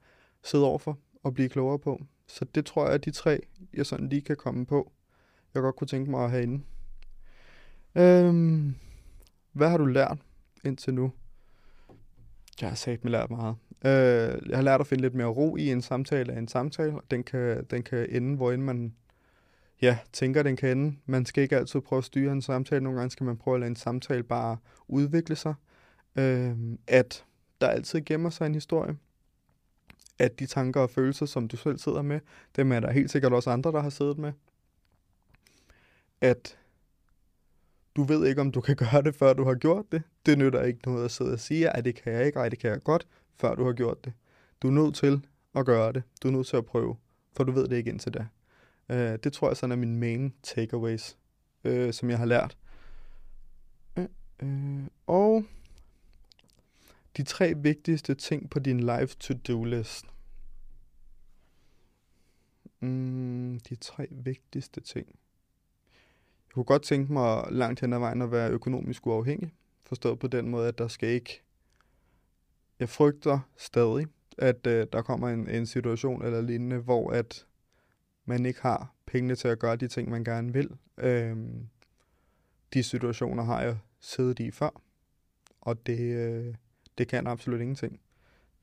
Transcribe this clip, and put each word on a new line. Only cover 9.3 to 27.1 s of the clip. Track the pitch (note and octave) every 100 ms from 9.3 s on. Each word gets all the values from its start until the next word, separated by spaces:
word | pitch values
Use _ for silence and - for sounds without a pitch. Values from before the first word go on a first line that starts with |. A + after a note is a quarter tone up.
| _ _
hvad | C#3+ D#3+
har | E3+
du | C#3
lært | C3+ C3+ D3 - - _ _ C#3+
indtil | C3 -
nu? | B2+ C3 - - - - - - - - - - - - - - -
Jeg | A2
har | -
satme | B2+ A#2 A#2+
lært | A#2 A#2
meget. | A#2 A2+ A2+ - - C3+
Øh, | C3+ B2+ A#2+ A#2 - -
jeg | C3
har |
lært | C3+ C3+
at | C3+
finde | C3
lidt | B2+ B2+
mere | A#2
ro | A#2 D#3 -
i | D3
en | B2
samtale | - B2+ C3+ C#3 B2
af | A#2+
en | A2+
samtale, | B2 D3 - D#3 D3
og | -
den | B2
kan, | B2 C3 A#2+ A#2 B2
den | B2
kan | A#2 A#2+ -
ende, | B2 B2+ C#3+
hvor | B2
end | B2+
man, | C3+ B2 A#2 - _ _ _ _ _ _ _ _
ja, | B2 A#2+ -
tænker, | - C3 D3
den | C#3+ B2+
kan | C3 B2+
ende. | D3 C#3 -
Man | C3 B2
skal | -
ikke | C#3 C3+
altid | A#2+ C#3
prøve | - C3
at |
styre | - C#3 C#3
en | C#3
samtale. | B2+ B2+ C3 C#3
Nogle | C3 B2+
gange | B2
skal | - B2+
man | A#2
prøve | C3+ B2+
at |
lade | A#2+
en | A#2
samtale | - B2+ - B2
bare | A#2+ A#2+ A#2 A#2 - - -
udvikle | C3 C#3+ E3 E3 D#3
sig. | D#3 D3 _ _ _ _ _ C3+
Øhm, | C3+ B2+ B2 A#2 A#2 A#2 -
at | B2+ B2+